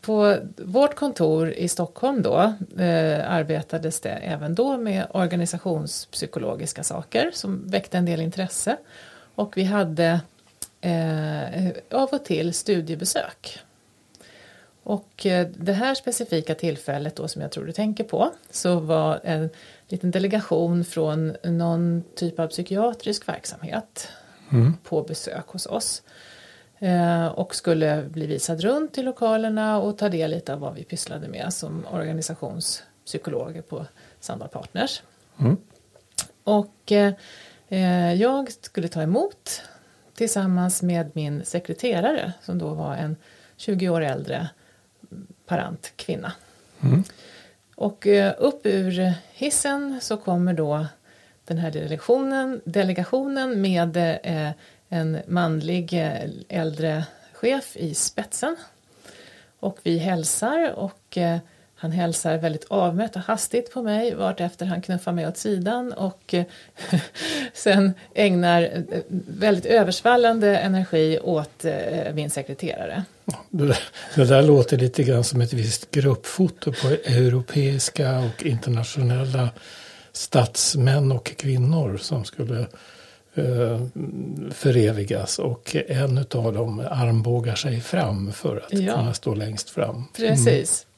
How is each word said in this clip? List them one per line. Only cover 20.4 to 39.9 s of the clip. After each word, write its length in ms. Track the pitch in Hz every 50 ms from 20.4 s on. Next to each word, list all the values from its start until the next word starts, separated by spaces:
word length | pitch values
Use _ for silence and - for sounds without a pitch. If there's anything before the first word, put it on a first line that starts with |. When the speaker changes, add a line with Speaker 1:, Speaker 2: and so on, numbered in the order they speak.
| - - 170 156 170 170 175 175 170
Speaker 1:
från 520 | - - 165 160 156 151 156 160 156 156 - -
någon 580 | 170 170 165 170 170 170 165 175 170 170 170 170 - -
typ 240 | - 175 170 165 -
av 60 | 165
psykiatrisk 840 | 160 - - 180 - 196 196 220 240 240 233 - 214 208 - - -
verksamhet 800 | - - - - - - - 160 - 226 - _ _ - - - - - - - - - - -
Speaker 2:
Mm. 220 | 139 123 117 135 165 - _
Speaker 1:
på 180 | - 170 156
besök 440 | - 156 160 - - - - - 165
hos 200 | - - 185 -
oss. 360 | - - 233 - - - - _ _ - - - - - - - - - - _ _ _ _
Eh, 480 | 202 185 180 175 175 170 170 170 165
och 280 | 165 - - 175 180 -
skulle 480 | - - 175 165 160 156 151 151 151
bli 240 | 151 143 156 160 156
visad 340 | 147 151 139 - - 165 160
runt 380 | 170 214 262 294 311 302 - -
i 40 |
lokalerna 760 | 254 262 247 - 240 226 220 220 220 220 220 220 214 214 214 208
och 200 | 190 208 202 208
ta 100 | 208 208
del 220 | 180 165 160 156
lite 220 | 160 170 165 - 139
av 60 | 147
vad 140 | 147 - -
vi 100 | - 175
pysslade 440 | _ - 170 - - - 151 151 -
med 240 | - - - 185
som 320 | 175 - - 156 156 165 165 - - 165 160 156 160 160 160 - 165 - - - - 170
organisationspsykologer 1000 | 165 - - - - _ _ _ _ - - - - 165 143 - 120 - 160 165
på 240 | 160 _ 165 - 156 - _ _ - - _ _
Sandal 280 | - - - - - -
Partners. 540 | - - - - _ - 233 277 - - - _ _ _ _ _ _ -
Speaker 2:
Mm. 160 | 143 113 175 196 - _ _ _ _ _ _ - _ _ _ - - - _ _ _
Speaker 1:
Och, 480 | - 208 208 202 202 _ _ _ -
eh, 200 | 214 208 202 202 196 202 - - - - - - - _ _ _
eh, 440 | 202 190 185 180 180 180 175 170 175
jag 380 | 180 214 247 269 277 277 247
skulle 360 | 220 - - - _ - 170 175
ta 140 | - 165
emot 600 | 156 156 180 254 349 403 - _ _ - - - - - - - _ _